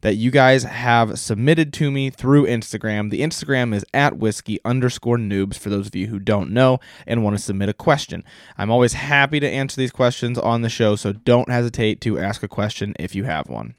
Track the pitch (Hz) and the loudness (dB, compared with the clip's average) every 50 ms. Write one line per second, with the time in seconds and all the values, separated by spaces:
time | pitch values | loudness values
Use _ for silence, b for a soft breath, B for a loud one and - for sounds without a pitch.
0 | - 110 101 107 113 127 127 143 131 131 131 135 120 - - - 123 123 120 117 | 0 0 0 2 0 2 4 6 6 8 6 4 2 -2 -8 -4 0 2 4 4
1 | 117 107 - - - - 113 101 120 139 165 160 160 147 139 - 160 143 139 139 | 4 2 -2 -8 -6 -4 -4 0 2 2 4 4 2 -2 -2 -2 -2 -2 0 -2
2 | 135 135 127 - - 127 139 147 143 117 120 117 107 - - 107 - 113 107 104 | -4 -4 -6 -4 0 4 4 6 6 4 0 -2 -4 -6 -10 -6 -4 -4 -2 -2
3 | 107 104 104 - 135 160 165 - - - 139 131 123 120 110 101 98 _ - 135 | -2 -2 -2 -2 -2 -2 -4 -6 -4 -2 0 0 0 0 0 -2 -4 _ 0 2
4 | 143 139 - - 113 110 104 - - - 107 - _ - 123 131 123 127 123 - | 2 2 0 0 -2 -2 -2 -2 -6 -8 -8 -6 _ -2 0 0 0 0 -2 -2
5 | - 120 120 120 113 101 101 98 98 98 101 - - 104 101 101 98 101 - 95 | -2 0 0 0 0 -2 0 0 0 -2 -4 -8 -6 -4 -2 -2 -4 -4 -6 -6
6 | 95 107 113 101 98 98 107 101 90 - 98 120 131 131 131 127 B B B B | -6 -4 -6 -6 -2 0 0 0 0 -2 2 4 4 4 4 2 B B B B
7 | B - 117 117 110 104 104 98 - - 101 98 98 101 104 _ - - 147 143 | B -4 -2 0 0 0 0 -2 -4 -4 -4 -4 -2 -4 -4 _ 0 0 0 0
8 | - - 82 87 - B B B B B B - 98 104 113 123 123 117 - - | 0 -8 -12 -14 -14 B B B B B B -6 -2 0 4 4 4 4 2 -2
9 | - 143 147 143 139 139 151 147 143 143 87 135 135 135 - - 131 123 - - | -2 2 4 4 4 4 2 -2 -2 -2 -2 -2 -4 -6 -4 -4 -4 -4 0 0
10 | 131 123 123 - - 120 123 120 - - 117 117 117 113 - - 117 107 104 104 | 0 0 2 0 -6 -4 -4 -2 0 0 0 0 0 -4 -2 0 2 2 2 0
11 | - 104 98 104 _ - 120 120 123 - 123 120 120 120 117 - 117 107 104 - | -2 -4 -6 -2 _ 4 4 4 4 2 0 0 0 -2 -2 0 0 0 0 0
12 | - 113 107 - 85 98 101 - - 98 - - 104 107 - - - 101 - - | -2 -2 -2 -2 -2 -4 -4 -6 -8 -8 -4 -4 -4 -4 -4 -6 -8 -8 -6 -8
13 | 80 92 - 95 98 135 80 78 71 - 64 57 55 58 120 | -10 -8 -6 -6 -4 -4 -4 -6 -6 -8 -10 -10 -10 -12 -16